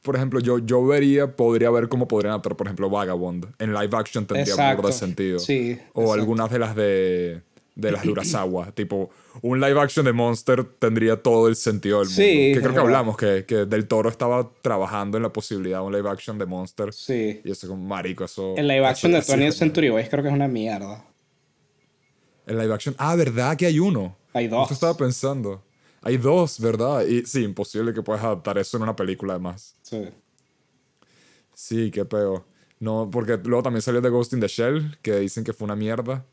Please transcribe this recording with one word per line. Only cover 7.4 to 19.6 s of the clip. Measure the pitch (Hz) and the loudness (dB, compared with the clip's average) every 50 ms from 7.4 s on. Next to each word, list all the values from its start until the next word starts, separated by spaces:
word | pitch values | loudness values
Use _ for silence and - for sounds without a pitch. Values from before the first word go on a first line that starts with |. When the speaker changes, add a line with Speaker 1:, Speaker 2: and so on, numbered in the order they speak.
| - _ _ _ _ _ _ | -16 _ _ _ _ _ _
Speaker 1:
de | - 104 107 104 | -4 -2 -2 -2
las | 101 - | 0 0
de | - | -2
Urasawa. | 104 95 - - 165 113 95 92 92 90 85 95 | -2 -2 -2 -2 -2 -2 -2 -2 -2 -4 -6 -6
<clears throat> | 104 | -6
Tipo, | - 104 87 104 98 98 90 _ _ _ _ _ 127 117 | -8 -6 -4 -4 -4 -6 -6 _ _ _ _ _ -8 -4
un | 120 127 131 | -2 0 2
live | 139 139 143 147 | 4 4 4 4
action | 143 139 - - 151 | 4 2 2 2 2
de | 131 120 | 2 4
Monster | 117 120 120 117 113 - - 127 123 127 | 4 2 2 0 0 2 2 2 2 2
tendría | - - _ - 113 113 113 113 110 110 107 - | -4 -4 _ 0 2 2 4 4 4 2 2 2
todo | 127 117 113 113 113 | 4 4 6 6 6
el | 113 | 4
sentido | - - 117 107 104 - 101 101 104 | 2 0 -2 -2 0 0 2 2 2
del | 101 98 | 2 2
Speaker 2:
Sí, | 95 185 196 | 2 4 6
Speaker 1:
mundo. | 208 175 | 6 6
Que | 151 139 135 139 | 6 6 6 4
Speaker 2:
es | 135 | 4
Speaker 1:
creo | 113 | 2
que | - 127 147 | 2 2 4
Speaker 2:
verdad. | 147 | 4
Speaker 1:
hablamos, | 117 123 135 123 110 107 | 6 4 4 4 2 -2
que, | - - 104 98 95 95 | 0 0 2 2 0 0
que | - 117 107 101 | 0 0 0 0
Del | 98 107 107 104 - | 2 0 -2 0 2
Toro | 113 110 107 117 | 0 2 2 0
estaba | 113 - 123 120 123 123 123 117 _ _ _ | 0 0 -2 0 0 0 0 -4 _ _ _
trabajando | 131 123 - 95 92 104 104 101 101 101 110 | -2 0 0 0 -2 -2 -4 -4 -2 -2 -2
en | 117 | -2
la | 110 - | -2 -4
posibilidad | 107 104 - 110 98 92 90 92 92 | -4 -6 -6 -6 -4 -4 -2 -4 -4
de | 95 | -4
un | 98 98 | -2 -2
live | 101 101 101 | -2 -2 -2
action | 98 95 - - 110 104 | -4 -6 -8 -10 -8 -8
de | 98 | -6
Monster. | 90 90 90 92 92 - - 104 101 107 | -6 -6 -8 -8 -10 -8 -8 -8 -8 -6
Speaker 2:
Sí. | - - - 131 120 110 107 104 107 - | -12 -8 -4 -4 -2 -2 -2 -4 -6 -8
Speaker 1:
Y | - | -10
eso | 98 - - | -10 -10 -8
es | 90 | -12
como, | 95 95 92 | -10 -10 -8
marico, | 95 101 92 87 92 92 - 95 | -6 -6 -4 -4 -6 -6 -6 -8
eso, | 87 - - 95 95 95 | -10 -8 -8 -6 -6 -4
Speaker 2:
El | - 151 143 | -2 0 0
live | 135 135 135 | 2 4 4
Speaker 1:
eso, | 131 | 2
Speaker 2:
action | 127 - - 170 170 | 2 2 2 2 2
de | 160 | 4
Speaker 1:
eso | 151 | 2
es | |
Speaker 2:
Twentieth | - 135 135 139 151 160 | 2 2 2 2 2 2
Speaker 1:
genial. | |
Speaker 2:
Century | - | 2